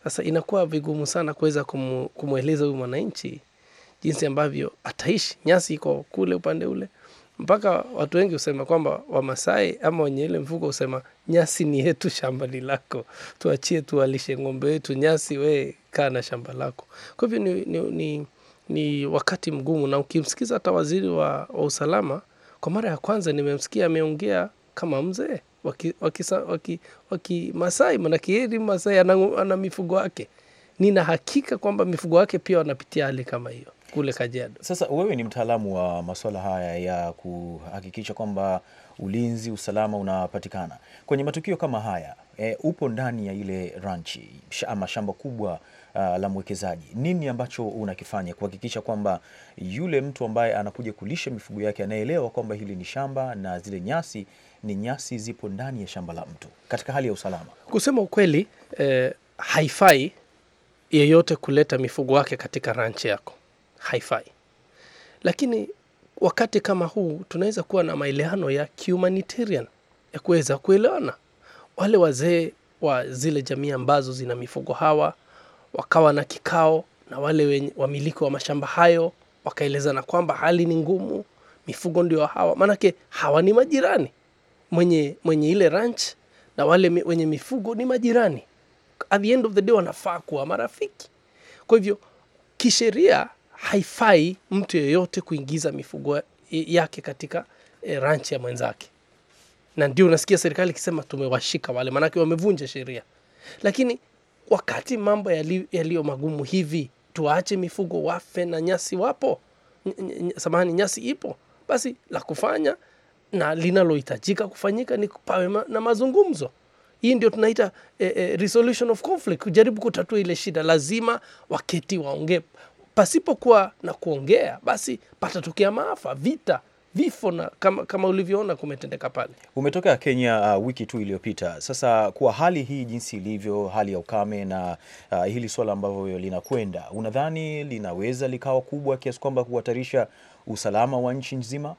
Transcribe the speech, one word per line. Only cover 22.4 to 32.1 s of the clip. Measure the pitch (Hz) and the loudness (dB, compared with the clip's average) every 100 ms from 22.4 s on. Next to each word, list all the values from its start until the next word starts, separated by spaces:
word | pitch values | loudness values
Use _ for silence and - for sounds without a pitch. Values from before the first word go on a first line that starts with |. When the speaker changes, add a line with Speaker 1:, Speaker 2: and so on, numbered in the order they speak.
| _ _ | _ _
Speaker 1:
kwa | - | -4
mara | 190 220 | -2 -2
ya | 160 | -4
kwanza | - 214 170 | -2 -2 0
nimemsikia | 147 143 143 - 214 175 | 0 0 -2 -4 0 0
ameongea | 160 156 151 202 185 180 _ _ | 2 0 -2 0 0 -2 _ _
kama | - 170 139 | -8 -4 -2
mzee, | 165 185 294 220 _ _ | -2 -4 -6 -6 _ _
waki-, | - - 160 - | -10 -6 -8 -4
wakisa-, | 160 - 180 185 | -4 -4 -4 -2
waki-, | - 170 - 139 - - _ | -2 -6 -6 -10 -12 -20 _
waki-, | 185 - 175 170 | -8 -4 -4 -4
Masai, | 170 175 - 269 - | -2 -2 4 4 4
manake | 165 160 - | 2 0 2
yeye | 202 247 | 0 0
ni | 226 | -2
Masai, | 214 190 202 196 | 0 0 4 6
ana, | 180 190 196 - | 8 6 6 2
ana | 190 190 | 0 0
mifugo | 190 - 175 | -2 -6 -2
wake. | 185 185 - - _ _ _ _ _ | 0 -2 -8 -14 _ _ _ _ _
Nina | 196 190 | 6 6
hakika | 165 165 - 285 269 233 | 4 0 0 -2 -2 -2
kwamba | 208 202 | -2 0
mifugo | 185 165 175 | 0 0 4